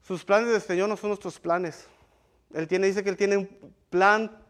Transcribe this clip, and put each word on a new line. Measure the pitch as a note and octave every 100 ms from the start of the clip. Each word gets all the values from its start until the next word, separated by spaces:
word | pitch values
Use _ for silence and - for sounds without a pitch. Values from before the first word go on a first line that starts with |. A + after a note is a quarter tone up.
sus | _ F3+
planes | - G3+ A#3
del | A3
Señor | - F3+ G3+
no | G3+
son | G#3
nuestros | G3+ F#3 -
planes. | E3+ E3+ F3 - - _ _ _ _ _ _
Él | D#3+ D#3+
tiene, | F3+ F#3+
dice | G3
que | G3+
Él | F#3
tiene | G3+ G3+
un | G3 - - _ _
plan | F3 G3 G#3+ A3 -